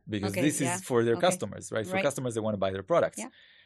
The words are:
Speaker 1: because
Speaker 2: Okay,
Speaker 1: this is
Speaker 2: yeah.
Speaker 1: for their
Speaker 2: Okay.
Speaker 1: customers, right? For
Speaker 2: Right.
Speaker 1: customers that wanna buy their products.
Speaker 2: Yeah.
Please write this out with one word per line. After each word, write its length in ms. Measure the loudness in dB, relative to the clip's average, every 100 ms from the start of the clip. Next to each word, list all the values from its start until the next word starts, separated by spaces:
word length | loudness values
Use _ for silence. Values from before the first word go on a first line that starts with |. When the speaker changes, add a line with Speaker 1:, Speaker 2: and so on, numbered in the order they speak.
| -6
Speaker 1:
because 240 | -4 -2
Speaker 2:
Okay, 100 | 0
Speaker 1:
this 140 | 0 0
is 60 |
Speaker 2:
yeah. 160 | 0 -2
Speaker 1:
for 240 | 0 2
their 120 | 4
Speaker 2:
Okay. 120 | 4 2
Speaker 1:
customers, 440 | 2 -4 -8 -6
right? 140 | -4 -2
For 80 |
Speaker 2:
Right. 80 | 0 0
Speaker 1:
customers 260 | 0 -4
that 80 | -2
wanna 160 | -2 0
buy 140 | 0
their 100 | -2
products. 360 | 2 2 2 -2
Speaker 2:
Yeah. 120 | -14 -14 -20 -20